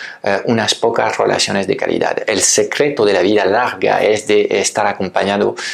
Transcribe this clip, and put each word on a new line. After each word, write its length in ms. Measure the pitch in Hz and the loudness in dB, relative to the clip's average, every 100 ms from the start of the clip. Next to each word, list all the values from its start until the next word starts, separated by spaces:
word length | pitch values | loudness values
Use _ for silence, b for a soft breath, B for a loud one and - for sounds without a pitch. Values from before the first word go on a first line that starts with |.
| B B | B B
eh, 180 | 101 101 | -2 -2
unas 320 | - 113 104 - | 0 0 0 0
pocas 420 | 117 113 110 104 | 0 0 0 0
relaciones 480 | 104 95 - 101 95 | 0 0 0 -2 -2
de 100 | 101 | -2
calidad. 460 | 87 85 82 - - | -2 -2 -2 -2 -2
El 140 | 98 | 0
secreto 640 | - - 104 - 147 143 | 2 2 0 0 0 2
de 80 | 104 | 2
la 100 | 95 | 4
vida 220 | 92 104 | 2 2
larga 600 | 95 110 120 92 98 95 | 2 2 0 -2 0 2
es 240 | 95 107 - | 2 0 2
de 180 | 104 101 | 2 2
estar 360 | 101 98 - 104 | 0 0 0 -2
acompañado, 720 | 95 95 95 98 101 101 - B | -2 -4 -2 0 2 0 -2 B